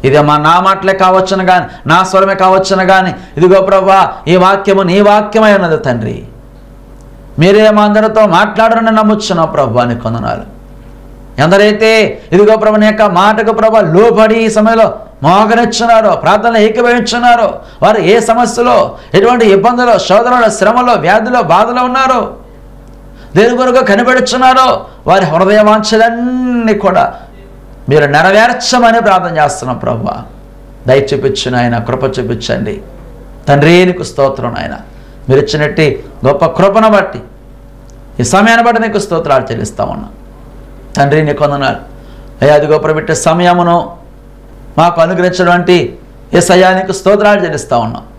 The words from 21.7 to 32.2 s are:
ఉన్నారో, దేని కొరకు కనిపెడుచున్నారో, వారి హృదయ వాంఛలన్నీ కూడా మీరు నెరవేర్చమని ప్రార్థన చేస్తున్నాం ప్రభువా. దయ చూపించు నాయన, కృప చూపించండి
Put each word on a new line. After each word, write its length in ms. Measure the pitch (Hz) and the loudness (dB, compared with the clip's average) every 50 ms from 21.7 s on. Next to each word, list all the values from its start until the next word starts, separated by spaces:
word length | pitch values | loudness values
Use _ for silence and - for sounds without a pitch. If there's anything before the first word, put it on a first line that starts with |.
| 240 254 254 247 | -2 -4 -4 -2
ఉన్నారో, 280 | 247 269 262 262 262 240 202 - - - - - - - - - - - - - - - - - - - - - - | -2 -2 0 0 0 -2 -4 -8 -12 -18 -20 -20 -20 -20 -20 -20 -20 -20 -20 -20 -20 -20 -20 -20 -20 -20 -20 -4 0
దేని 180 | 170 214 240 247 240 | 2 2 2 2 0
కొరకు 200 | 254 254 240 254 247 - | 0 2 2 0 2 2
కనిపెడుచున్నారో, 760 | 202 226 240 247 262 262 254 - - 247 262 254 254 262 262 247 - - - - - - - - | 0 0 2 0 0 0 0 -2 -2 2 2 4 4 4 2 2 0 -4 -8 -14 -20 -10 -2 0
వారి 160 | 170 196 185 151 | 0 0 0 0
హృదయ 300 | 156 170 190 190 208 214 214 214 | 0 0 2 2 2 4 4 4
వాంఛలన్నీ 1040 | 214 214 214 - 226 220 226 233 233 233 240 247 254 254 254 254 247 240 226 220 208 196 - | 2 0 0 -2 0 0 0 0 0 -4 -6 -4 -4 -4 -4 -2 -4 -2 -2 -2 -2 0 -2
కూడా 220 | 190 180 180 - - - - - - - - - - - - - - - - - - | -2 0 0 -2 -2 -6 -12 -20 -20 -20 -20 -20 -20 -20 -20 -20 -20 -20 -14 -4 0
మీరు 140 | 139 151 147 143 143 | 0 2 2 2 0
నెరవేర్చమని 840 | 151 254 285 196 214 226 247 240 240 - - 254 247 240 226 226 233 220 | 2 2 2 2 2 2 0 -2 -4 -4 -2 0 2 2 2 2 2 0
ప్రార్థన 280 | 208 190 180 175 175 165 156 | 2 0 0 0 -2 -2 -2
చేస్తున్నాం 380 | 147 143 - - - 127 123 117 - | -2 -2 -2 -6 -8 -8 -8 -6 -6
ప్రభువా. 300 | 120 120 113 117 - - 113 - - - - - - - - - - - - - | -6 -6 -4 -6 -8 -8 -10 -12 -18 -20 -20 -20 -20 -20 -20 -20 -20 -20 -12 -2
దయ 140 | - 131 139 139 139 | 0 0 0 0 -2
చూపించు 400 | - - - 196 202 - - 127 127 | -6 -4 -2 -4 -4 -4 -6 -4 -4
నాయన, 220 | 123 123 120 120 117 110 | -2 -2 -2 -4 -4 -4
కృప 160 | 120 120 127 135 135 131 | -6 -6 -4 -4 -6 -6
చూపించండి 580 | 131 | -6